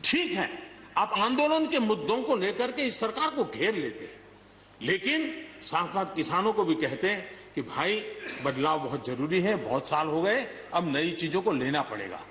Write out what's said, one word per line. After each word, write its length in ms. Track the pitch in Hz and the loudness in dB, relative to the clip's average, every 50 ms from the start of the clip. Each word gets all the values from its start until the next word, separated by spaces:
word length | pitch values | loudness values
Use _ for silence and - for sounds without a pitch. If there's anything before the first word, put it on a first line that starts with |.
| - | 0
ठीक 280 | - - 320 359 330 | 0 2 2 0 0
है, 380 | - 196 180 - - - - - - - - - - 175 | 0 -2 -2 -4 -4 -10 -12 -16 -18 -20 -20 -4 0 0
आप 160 | 196 214 - 196 | 0 2 2 2
आंदोलन 500 | 202 233 262 254 294 302 311 320 311 302 | 2 2 4 4 4 4 6 4 2 2
के 120 | 320 285 | 2 2
मुद्दों 440 | 240 214 214 190 151 - 214 247 254 | 4 4 2 2 2 0 0 0 2
को 120 | - 285 | 2 2
लेकर 360 | 220 185 196 202 - 240 247 | 2 2 0 0 0 -2 -2
के 100 | 247 - | 0 0
इस 180 | 285 254 214 - | -2 0 0 0
सरकार 300 | - 220 214 262 302 311 | -2 -2 0 0 0 0
को 140 | 311 294 226 | 2 0 -2
घेर 320 | 156 - 113 160 196 220 | -2 0 -2 0 0 0
लेते 300 | 185 147 120 107 - - | 0 -2 -4 -6 -8 -12
हैं, 140 | - - - - - - - - - - - - - - - | -14 -14 -18 -20 -20 -20 -20 -20 -20 -20 -20 -20 -20 -18 -8
लेकिन 680 | - 131 180 190 - 254 294 320 320 269 - - - - - - | -2 0 0 0 0 0 0 0 0 -2 -4 -8 -12 -14 -16 -8
साथ-साथ 440 | - - - 160 175 170 - 196 190 - - | -8 -2 0 0 0 0 0 -2 -2 -2 -2
किसानों 380 | 160 156 - 156 175 190 220 214 | -4 -2 0 2 2 2 2 4
को 100 | 214 202 | 2 4
भी 120 | 165 160 | 2 2
कहते 340 | 156 156 135 131 127 - 190 | 2 2 -2 -2 0 0 0
हैं 300 | 208 196 180 - - - - - - | 0 0 -4 -10 -14 -16 -18 -10 -6
कि 60 | - | -6
भाई 380 | 131 107 - 131 147 185 208 214 202 - - - - - - 131 123 | -6 -4 -2 -2 0 0 0 0 -2 -6 -10 -10 -10 -10 -10 -4 -2
बदलाव 360 | 139 131 127 135 156 156 156 | -2 0 2 2 2 2 2
बहुत 260 | 143 127 123 139 110 | 0 -2 -4 -4 -4
जरूरी 360 | 120 127 123 135 151 170 185 | -4 -4 -2 -2 2 2 2
है, 140 | 175 202 214 | 4 2 2
बहुत 340 | 180 - 110 120 135 139 - | 0 0 0 -2 0 0 0
साल 180 | 151 151 156 156 | 0 0 2 2
हो 140 | 147 160 | 2 2
गए, 260 | 170 196 220 262 254 - - - - - - | 2 4 2 2 0 -4 -8 -14 -14 -2 -2
अब 200 | 175 180 165 139 | 0 0 2 2
नई 180 | 139 160 170 | 2 2 0
चीजों 300 | 170 - - 165 147 185 | 0 -2 -4 0 0 2
को 100 | 185 220 | 2 2
लेना 300 | 180 135 127 131 143 151 | 2 2 0 2 0 0
पड़ेगा। 400 | 131 - 110 107 101 95 87 78 - - | 0 -2 -4 -8 -6 -8 -8 -10 -12 -14